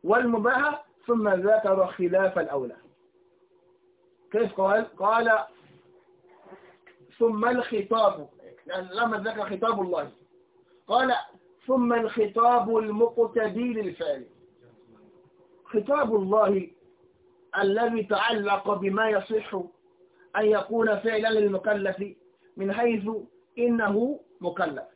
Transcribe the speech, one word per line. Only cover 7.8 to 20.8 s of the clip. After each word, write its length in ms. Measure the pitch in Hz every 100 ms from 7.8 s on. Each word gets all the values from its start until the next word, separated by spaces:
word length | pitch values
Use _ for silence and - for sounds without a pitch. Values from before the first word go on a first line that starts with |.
| 196 226 208 151 143 _ - - -
يعني 220 | 185 185
لما 240 | 196 240 214
ذكر 380 | 214 214 190 190
خطاب 240 | 226 208
الله 300 | 185 165 143 - _ _ _ _ _ _ -
قال: 280 | 233 262 240 - - _ _ -
"ثم 260 | 262 240
الخطاب 840 | 233 220 233 208 220 240 247 208 226
المقتدي 960 | 214 208 233 233 226 - 185 185 247
للفعل". 540 | 220 190 170 160 135 120 _ _ _ - _ _ - - _ _ _ _ _
خطاب 500 | - 220 208 285 254
الله 560 | 220 190 214 202 196 180 _ _ _ _ _ _ _ _ 196
الذي 440 | 202 208 240 233
تعلق 720 | 196 196 220 226 202 196 196
بما 360 | 196 196 196 220
يصح 440 | 208 - 220 - 190 175 _ _ _ _ _ _ 196
أن 80 |
يكون 540 | 214 208 196 226